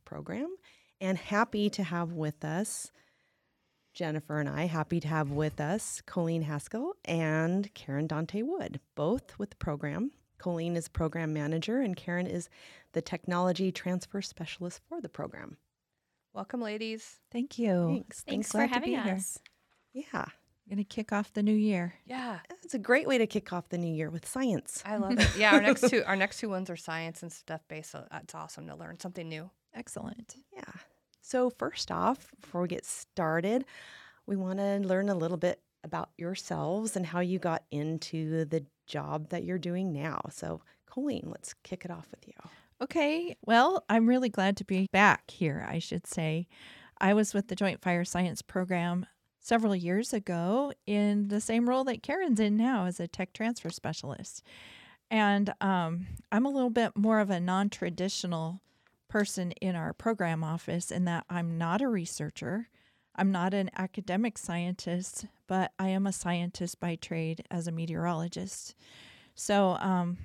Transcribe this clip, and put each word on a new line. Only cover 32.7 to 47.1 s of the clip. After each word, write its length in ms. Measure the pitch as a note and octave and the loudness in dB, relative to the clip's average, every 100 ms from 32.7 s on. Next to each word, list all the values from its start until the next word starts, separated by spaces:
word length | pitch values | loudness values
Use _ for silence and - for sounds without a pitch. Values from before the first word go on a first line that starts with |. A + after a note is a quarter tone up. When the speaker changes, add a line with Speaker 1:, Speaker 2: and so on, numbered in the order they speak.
| F3 - | -2 -6
Speaker 1:
started, 800 | - - - D#3+ E3 F#3 B3 C4+ - - - - _ - | -10 -8 -2 2 2 2 0 -2 -12 -20 -20 -20 _ -4
we 100 | G3 | -2
wanna 440 | F#3 F#3+ G3+ G3+ | -2 0 0 0
learn 280 | G3 F#3 G3+ | 2 2 2
a 80 | F#3 | 2
little 220 | E3 F3 | 0 2
bit 240 | F3+ - _ _ | 0 -2 _ _
about 260 | D#3+ D#3+ - - | -8 -6 -6 -6
yourselves 800 | E3+ F#3+ - D#3+ D3+ G3 A3 G#3 | -6 -6 -6 -2 0 0 0 -2
and 80 | E3 | -2
how 160 | F3 | 0
you 180 | F3+ F#3 | 0 0
got 240 | F3 E3 - | 0 -2 -4
into 720 | D3 D3+ D#3+ - D#3+ D#3 D#3+ D3+ | -4 -2 -4 -4 -4 -2 0 0
the 200 | D#3+ D3 _ - | -2 -4 _ -10
job 440 | D3 D3 D#3 D3+ | -8 -4 -6 -4
that 140 | F3 | -6
you're 140 | - F#3 | -2 -4
doing 360 | D#3 F3+ F#3+ | -2 -2 -2
now. 280 | D3 D#3 - - | -2 -4 -4 -8
So 320 | - - - _ _ _ | -8 -8 -8 _ _ _
Colleen, 380 | - C#4+ D#3 - | -4 -2 -2 -6
let's 260 | - - - | -10 -14 -16
kick 220 | - F#3 F3+ | -12 -10 -10
it 60 | |
off 160 | E3+ - | -12 -14
with 160 | - - | -20 -20
you. 60 | - F3 - _ - | -20 -20 -20 _ -10
Speaker 3:
Okay. 560 | C4 E4+ D4 D#4+ F4 - - | -4 0 2 2 -2 -6 6
Well, 400 | A#3 C#4+ F#4+ - | 8 8 4 4
I'm 200 | A3+ A3+ | 6 6
really 220 | B3+ B3 | 6 2
glad 280 | G#3 F#3+ G3+ | 2 2 2
to 80 | G3 | 0
be 220 | F#3+ F#3+ | 0 4
back 400 | F#3+ G3+ C3+ - | 8 8 8 2
here, 340 | - D#3+ D3 - | -2 0 0 -2
I 120 | E3 | -4
should 260 | - F3 - | -4 -6 -4
say. 420 | - D#3+ D#3+ F3 - - - - - | -2 0 0 -4 -10 -20 -20 -16 0
I 140 | F#3+ | 4